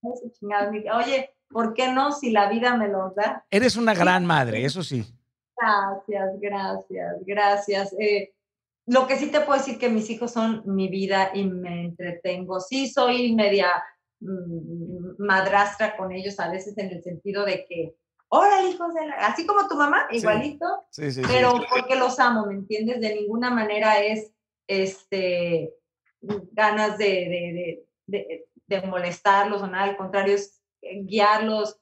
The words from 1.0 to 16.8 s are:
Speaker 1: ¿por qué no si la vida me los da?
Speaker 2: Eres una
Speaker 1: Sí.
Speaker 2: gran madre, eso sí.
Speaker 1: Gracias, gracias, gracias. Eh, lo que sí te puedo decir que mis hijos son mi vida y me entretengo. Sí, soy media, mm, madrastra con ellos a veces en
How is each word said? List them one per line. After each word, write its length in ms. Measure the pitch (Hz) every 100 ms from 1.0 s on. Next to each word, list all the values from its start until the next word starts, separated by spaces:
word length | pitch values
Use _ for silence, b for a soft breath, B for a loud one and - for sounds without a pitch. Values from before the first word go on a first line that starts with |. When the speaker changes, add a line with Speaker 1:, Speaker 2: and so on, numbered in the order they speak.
| 262 269 262 _ _
Speaker 1:
¿por 240 | 226 226
qué 180 | 220 254
no 200 | 262 285
si 200 | 285 247
la 180 | 214 202
vida 260 | 226 247 240
me 100 | 208
los 280 | 196 190 190
da? 300 | 214 - _
Speaker 2:
Eres 260 | 196 247 214
una 180 | 233
Speaker 1:
Sí. 60 | 196
Speaker 2:
gran 240 | 175 185 175
madre, 380 | 160 123 110 131
eso 180 | 180
sí. 220 | 160 135 107 - _ _ _ -
Speaker 1:
Gracias, 720 | 220 208 196 196 - 202 190 196
gracias, 760 | 101 101 190 190 - 92 90 175 185
gracias. 680 | 202 202 202 202 196 196 190
Eh, 340 | 214 208 196 _ _ _ _ _ -
lo 200 | 254 262
que 100 | 269
sí 100 | 294
te 140 | 302
puedo 180 | 294 277
decir 180 | 269 226
que 120 | 247
mis 200 | 220 208
hijos 220 | 226 240
son 320 | 240 226 220 -
mi 220 | 196 190
vida 440 | 190 190 196 190
y 100 | 190 196
me 360 | 180 180 170 175
entretengo. 760 | 170 180 175 185 180 185 185
Sí, 260 | 185 269 269
soy 460 | - 262 247 247 226
media, 320 | 202 202 180 175 - _ _ _
mm, 1000 | 180 190 175 165 156 170 170 180 180 -
madrastra 720 | 202 190 196 202 202 - 214 214
con 140 | 190
ellos 280 | 185 196 196
a 100 | 170
veces 280 | 190 202
en 120 | 208